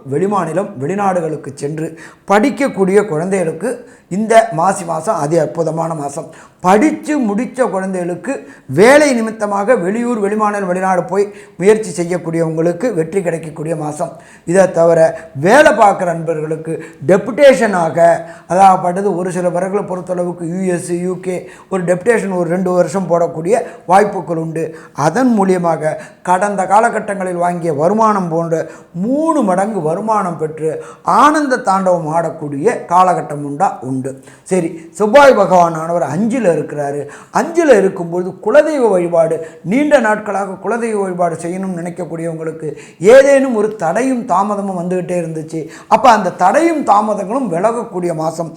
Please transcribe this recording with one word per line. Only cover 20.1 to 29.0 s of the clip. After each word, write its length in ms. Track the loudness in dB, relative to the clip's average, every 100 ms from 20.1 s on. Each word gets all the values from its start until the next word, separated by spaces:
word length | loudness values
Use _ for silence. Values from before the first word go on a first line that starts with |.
| -4 -4 -6
யூ 300 | -6 -4 -2
எஸ், 160 | -2 -2
யூ 300 | -4 -4 -4
கே 280 | -6 -8 -8 -18 -6
ஒரு 140 | -4
டெபுடேஷன் 520 | 0 0 2 0 0 -2
ஒரு 120 | -2
ரெண்டு 220 | -2 0
வருஷம் 400 | 2 0 -2 0
போடக்கூடிய 500 | 0 0 -2 -4 -4 -6 -10 2
வாய்ப்புகள் 500 | 4 4 -2 -6 -6
உண்டு. 400 | -6 -6 -8 -10 -14
அதன் 460 | -4 0 2 2 2
மூலியமாக 580 | 2 2 0 -2 -2 -6 -10 -8
கடந்த 400 | -2 0 0 -2
காலகட்டங்களில் 800 | 2 4 4 0 -4 -6 -4 -2
வாங்கிய 280 | -2 -2 -2
வருமானம் 560 | 0 2 2 2 2 -2
போன்ற 420 | -2 -2 -4 -4 -12 -14
மூணு 480 | -6